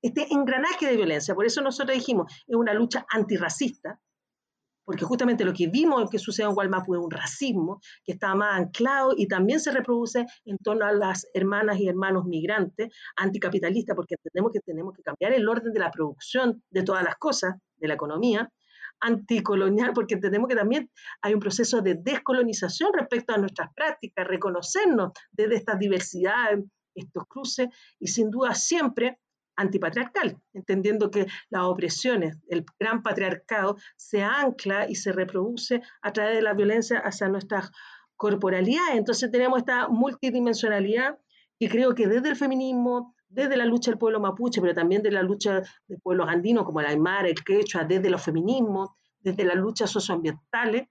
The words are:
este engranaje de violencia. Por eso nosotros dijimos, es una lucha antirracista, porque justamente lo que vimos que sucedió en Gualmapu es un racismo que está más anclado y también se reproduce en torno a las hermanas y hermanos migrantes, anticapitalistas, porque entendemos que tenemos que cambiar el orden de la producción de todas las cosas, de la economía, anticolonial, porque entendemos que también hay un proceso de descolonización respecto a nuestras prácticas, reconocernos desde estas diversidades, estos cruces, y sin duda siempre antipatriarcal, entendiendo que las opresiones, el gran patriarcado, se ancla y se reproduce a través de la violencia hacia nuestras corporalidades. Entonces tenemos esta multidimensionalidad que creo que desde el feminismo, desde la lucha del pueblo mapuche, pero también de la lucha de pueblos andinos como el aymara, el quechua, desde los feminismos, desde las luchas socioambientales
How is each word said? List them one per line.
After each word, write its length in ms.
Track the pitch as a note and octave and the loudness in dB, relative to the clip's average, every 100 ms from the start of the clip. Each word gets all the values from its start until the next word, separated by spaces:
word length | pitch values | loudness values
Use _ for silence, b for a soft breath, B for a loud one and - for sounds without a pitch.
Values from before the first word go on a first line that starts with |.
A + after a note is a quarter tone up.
este 240 | A#3+ C#4+ D4 | -2 -2 0
engranaje 540 | C#4+ C4 C4 D#4+ - D4 | 0 2 0 0 0 2
de 100 | A#3 | 2
violencia. 400 | F3+ D3+ D3 F#3 | 2 0 -2 0
Por 100 | A3+ | 0
eso 140 | D4 | 2
nosotros 340 | C4+ B3+ C4+ C4 | -2 -2 -2 -2
dijimos, 360 | B3+ A3 D#3+ B - | 0 0 0 B -2
es 80 | A#3 | 2
una 180 | A#3 | 2
lucha 320 | G#3 A#3 - - | 2 0 -2 -4
antirracista, 880 | A3 G#3 F#3+ E3+ - C4+ - E3+ G#3+ _ _ _ _ _ _ _ _ | -2 0 0 -2 -2 -4 -4 -14 -14 _ _ _ _ _ _ _ _
porque 200 | - D#3+ | -10 -6
justamente 400 | D#3+ B3 B3 A3+ | -2 0 2 2
lo 80 | F#3 | 0
que 140 | F3+ E3 | 0 0
vimos 420 | A3+ D#4+ C4 G#3+ | 2 4 4 0
que 80 | G#3+ | -2
sucedió 280 | - G#3 G#3 | -4 -2 0
en 60 | |
Gualmapu 400 | G3+ F#3+ F#3 F#3 | 0 0 -2 -2
es 60 | F3 | -4
un 100 | E3+ | -2
racismo 720 | D#3+ - - C4+ G3 E3 G3+ B B | -6 -8 -4 -2 -2 -2 -6 B B
que 80 | - | -10
está 240 | F#3 G3+ F#3+ | -4 -2 0
más 180 | G#3 F#3+ | 2 0
anclado 580 | F3+ - A#3+ C#4 C4 - | -2 0 0 2 2 2
y 100 | G3 | 0
también 320 | F#3+ G3 D4+ | 2 2 2
se 140 | D4+ | 0
reproduce 540 | C4 B3 A#3 A#3 B3 A#3+ B | -2 0 -2 0 -2 -4 B
en 140 | - G3 | -10 -6
torno 280 | - A3 G#3 | -2 0 2
a 60 | |
las 340 | G#3 G3 F#3 - | 2 2 -2 -4
hermanas 460 | - F#3+ G3+ G#3+ F#3+ | -2 0 2 0 2
y 80 | F#3+ | 0
hermanos 360 | F3+ F#3+ F#3+ | 0 0 0
migrantes, 680 | F3+ E3 E3+ G#3+ F3+ - A#3 B B - | 0 -2 -2 0 -2 -4 -8 B B -4
anticapitalistas, 800 | F#3+ G3 F#3+ F#3+ F3 G#3 - F3 | -2 -2 -2 -2 0 -2 -2 -4
porque 180 | F3 | -4
entendemos 380 | E3 D#3+ F3+ A3 | -8 -6 -2 0
que 80 | A3 | -2
tenemos 340 | - D#3+ F#3 | -6 -8 -8
que 80 | F#3 | -10
cambiar 300 | - D3 G3 | -12 -4 2
el 160 | C4 G#3+ | 2 2
orden 240 | A#3 A3+ | 0 -2
de 80 | G#3+ | -2
la 100 | E3+ | -2
producción 720 | D#3+ D#3 - - B3+ B3 A#3 _ | -2 -4 -6 -4 0 0 -2 _
de 140 | F#3+ | -4
todas 180 | F#3 F#3+ | 0 0
las 140 | F3 - | 0 -2
cosas, 400 | D4+ - F#3 F#3 _ _ | -2 0 -2 -6 _ _
de 100 | D#3 | -4
la 60 | |
economía, 540 | D3+ D3 D#3 A#3+ G#3+ A#3+ _ B B B _ | -4 -4 0 2 2 -2 _ B B B _
anticolonial, 920 | A#3 A3 - A3+ F#3 G3 F#3+ G#3 A#3+ | 0 0 2 0 2 2 4 4 2
porque 220 | A#3+ G#3 | 0 -2
entendemos 340 | G3 G3 G3+ B3 | -2 0 0 2
que 60 | |
también 340 | A#3+ G3+ C#4+ A#3+ B B B | 2 2 0 -2 B B B
hay 140 | G#3 | 0
un 60 | G#3+ | 0
proceso 420 | G3+ G3 A#3 A#3+ | 0 0 2 2
de 140 | F#3+ E3+ | 2 0
descolonización 920 | F#3+ C#4+ - C4 A#3+ G#3 F#3 - F4+ | -2 -4 0 2 2 0 -6 -2 0
respecto 400 | F#4 B3 A#3 A#3 | 0 0 -2 0
a 40 | G#3+ | 0
nuestras 360 | G3 F#3 E3 | -2 -4 -10
prácticas, 500 | - D#4 D4 - - | -4 -4 -4 -10 -6
reconocernos 880 | F#3 F#3 G3 F3 F3 F#4 G4+ B3 F#3 B B | -4 -2 -2 -4 -2 2 4 4 0 B B
desde 240 | - G#3+ A3+ | -2 0 0
estas 240 | A3 G3 | 0 -2
diversidades, 840 | G3+ F#3 F#3 F3+ F#3 A#3 A3+ G#3 G3+ _ _ | 0 0 -2 -2 0 2 2 0 -2 _ _
estos 300 | - F#3 F3 - | -16 -12 -12 -12
cruces, 420 | E4+ B3 - B3 B B B | -10 -8 -2 -2 B B B
y 80 | F3+ | -4
sin 240 | - G#3+ | 0 0
duda 240 | A#3 B3 | 2 0
siempre 640 | - - E4+ C#4 - B3 B3 _ _ _ - | 0 0 2 0 0 -2 -2 _ _ _ -4
antipatriarcal, 800 | G3 G3 E3+ G3 B3 G4 B3+ - _ | -2 0 -2 -2 -2 -2 -2 -4 _
entendiendo 580 | G3 F#3+ F#3+ G3 G#3+ G3+ | -16 -2 0 2 2 0
que 160 | G3+ G3 B B | 0 -2 B B
las 140 | F#3+ | -2
opresiones, 720 | F#3 F3+ E3+ - B3 A#3 E3 D#3+ - | -2 0 -2 -2 0 0 -2 -6 -4
el 180 | E3+ D#3+ _ | -4 -4 _
gran 240 | G#3+ A3+ | -2 0
patriarcado, 760 | A3+ - F#3+ F3 - A3 F#3+ G3+ B _ | -2 -2 -2 -4 -4 0 0 -2 B _
se 260 | - G#3 | -4 0
ancla 640 | G3+ C4+ C#4 B3+ G3 G3 - | 0 2 0 -2 -2 -2 -2
y 100 | - | -4
se 160 | G3+ | -4
reproduce 680 | F#3 F3+ F#3 G3+ A#3+ - A#3+ B B | -2 -2 -2 -4 -4 -2 -4 B B
a 100 | - | -6
través 220 | A3 G#3+ A3+ | -2 0 2
de 60 | |
la 100 | A3 | 2
violencia 460 | G3+ G3+ A3+ A3+ A#3 | 2 4 2 0 -2
hacia 300 | - F#3+ F#3+ | -2 -2 -2
nuestras 420 | G3 F#3+ G3+ F#3+ B B B B _ | -2 -2 -6 -6 B B B B _
corporalidades. 840 | G#3 G3+ G3 F#3 F#3+ D4 F4+ A#3+ | 0 2 2 2 2 2 2 2
Entonces 320 | G#3 A3+ B3 | 0 0 0
tenemos 280 | A#3+ B3+ B3+ | 2 2 2
esta 280 | B3 B3 B3 | 0 0 2
multidimensionalidad 1300 | A#3 C#4 - C4 B3 A#3+ A3+ A3+ G#3 G3 A3+ C4+ D#4 _ b b _ | 2 2 0 -2 0 0 0 0 0 2 0 0 -4 _ b b _
que 120 | G#3+ | 0
creo 240 | A3+ B3+ | 4 4
que 120 | B3 G#3 | 4 4
desde 220 | A3+ D4 | 4 2
el 80 | C#4 | 0
feminismo, 800 | C4+ C4 C4 B3+ A#3+ B3 A#3+ _ _ | 0 0 0 0 0 -2 -4 _ _
desde 280 | G3+ C#4 C4+ | -2 0 2
la 80 | |
lucha 260 | A#3 A#3+ A#3+ | 2 2 0
del 80 | A3 | 2
pueblo 220 | A3+ G#3+ | 2 2
mapuche, 400 | G3+ F#3+ A#3+ A3+ | -2 -2 -2 2
pero 140 | F3 | 2
también 280 | E3+ E3 G3 | 2 2 4
de 80 | G#3+ | 2
la 120 | G3+ | 2
lucha 400 | F#3 G3+ G#3 F#3+ F#3+ B _ | 0 0 0 0 -2 B _
de 100 | F#3+ | -10
pueblos 300 | F#3 F3+ E3 | -2 0 2
andinos 360 | F3 F#3+ A#3 F3 | 0 2 2 2
como 140 | D#3 | 0
el 60 | D3 | 0
aymara, 420 | D3+ E3+ G3 F#3 | 2 2 2 0
el 140 | D#3+ | -2
quechua, 420 | - G3 G3+ F3+ | 2 2 2 -2
desde 260 | D#3+ F#3 F#3 | 0 2 2
los 120 | G3 | 0
feminismos, 680 | - D#3+ F#3 C4 A3 F#3+ F#3+ _ _ _ | 0 0 0 2 2 0 -4 _ _ _
desde 240 | F#3+ F#3 | -4 0
las 120 | F#3 F3+ | 2 2
luchas 340 | G3 A3+ G#3 | 0 0 -2
socioambientales 960 | G#3 F#3 E3+ D#3+ D3+ _ A#3 A#3+ A3+ - | -2 -2 -2 -2 -4 _ -2 0 0 -4